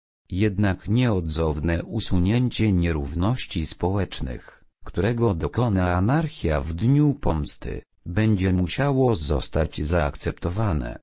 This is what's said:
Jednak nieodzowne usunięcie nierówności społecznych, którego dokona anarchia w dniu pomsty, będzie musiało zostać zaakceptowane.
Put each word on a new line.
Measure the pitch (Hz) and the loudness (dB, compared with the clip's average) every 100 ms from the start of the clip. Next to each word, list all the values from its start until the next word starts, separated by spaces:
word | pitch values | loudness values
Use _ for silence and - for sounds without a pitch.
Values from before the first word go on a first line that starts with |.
| _ _ _ | _ _ _
Jednak | 92 107 95 104 90 - | 0 0 2 0 0 0
nieodzowne | 117 123 98 82 76 80 76 78 85 | 2 2 0 -2 0 0 0 0 -2
usunięcie | - 113 - 92 90 120 123 - 110 | -2 -2 2 2 4 2 0 0 2
nierówności | 92 85 78 69 80 95 127 - 87 78 | 2 2 -2 -4 -2 -2 -2 -4 -4 -6
społecznych, | - 90 101 92 - 65 - - - - _ - | -4 -2 -2 -4 -4 -6 -8 -14 -20 -20 _ -8
którego | - 101 117 117 | -2 0 2 0
dokona | 85 80 - 120 95 90 87 | 0 -2 0 2 2 2 2
anarchia | 101 147 156 - 82 73 | 2 2 -2 -4 -2 0
w | 73 | -2
dniu | 82 113 143 151 | -2 2 4 4
pomsty, | - - 160 71 - - 78 - _ - | 2 0 0 -2 -6 -8 -10 -12 _ -4
będzie | 90 110 101 95 | 2 2 4 2
musiało | 92 87 - 139 131 127 98 | 2 0 0 0 2 2 2
zostać | 76 71 - 80 78 - | 0 -2 0 -2 -2 -2
zaakceptowane. | 76 85 73 - - - 85 92 110 78 58 57 | 0 0 0 -2 -6 -4 -4 -2 -2 -2 -4 -10